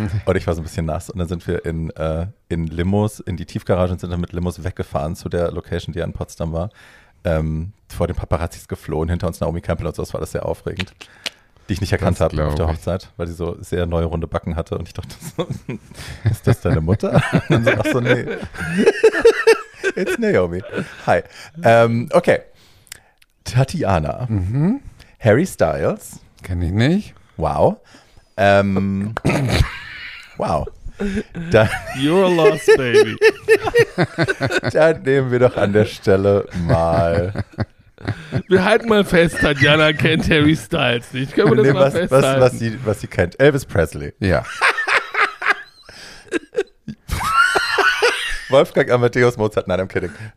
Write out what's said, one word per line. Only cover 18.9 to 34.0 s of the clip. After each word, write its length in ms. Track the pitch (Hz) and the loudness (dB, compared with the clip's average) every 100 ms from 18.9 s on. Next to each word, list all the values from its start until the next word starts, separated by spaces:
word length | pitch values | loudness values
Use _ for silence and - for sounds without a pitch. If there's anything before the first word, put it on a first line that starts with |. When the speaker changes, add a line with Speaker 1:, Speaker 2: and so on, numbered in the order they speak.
| - 440 330 453 - - - - - 381 | 4 2 4 4 4 4 2 0 -8 -6
Speaker 2:
„It's 240 | - 202 349 | -4 -4 -2
Naomi. 420 | 220 123 90 87 - - 175 - - | 0 2 0 -2 -8 -10 -10 -6 0
Hi.“ 160 | 90 - - - 165 | 0 -2 -12 -20 -2
Ähm, 460 | 117 117 117 117 123 | 4 6 4 2 0
okay. 280 | 175 - 104 - _ _ _ _ - _ _ _ _ | 2 2 0 -2 _ _ _ _ -20 _ _ _ _
Tatjana. 840 | - 123 135 175 101 90 76 - 120 | -4 -2 0 -2 0 0 0 -6 -4
Speaker 1:
Mhm. 520 | 104 92 127 170 277 - - - _ | -4 -2 0 0 -2 -6 -20 -20 _
Speaker 2:
Harry 260 | 113 113 185 | 2 2 2
Styles. 720 | - 87 71 98 208 - - - _ | 0 0 0 -2 -4 -10 -20 -20 _
Speaker 1:
Kenn 200 | - 90 | -8 -4
ich 100 | 85 | -2
nicht. 420 | 101 131 190 - - - - | 0 2 0 -2 -14 -18 -6
Speaker 2:
Wow. 400 | 76 73 110 214 _ - _ _ _ - | -4 2 2 0 _ -20 _ _ _ 0
Ähm, 800 | 98 101 98 95 98 98 104 113 | 4 4 4 0 0 -2 -4 -4
<coughs> 1120 | - - 127 117 - - - - - - - - | -2 0 0 0 0 -4 -16 -16 -18 -18 -16 -8
wow. 300 | - 76 - - - - 202 196 - 175 165 | -2 -2 -4 -10 -14 -8 -6 -6 -8 -10 0
Da 180 | 214 110 - - 135 | 2 2 0 -8 -4
Speaker 3:
You're 280 | 143 180 | 0 2
a 40 | 185 | 4
lost 380 | 170 208 151 - - | 4 4 4 4 4
baby. 400 | 131 427 415 - 427 - - 415 427 480 453 | 6 4 4 2 2 2 2 2 2 2 2
Speaker 2:
<laughs> 760 | - | 0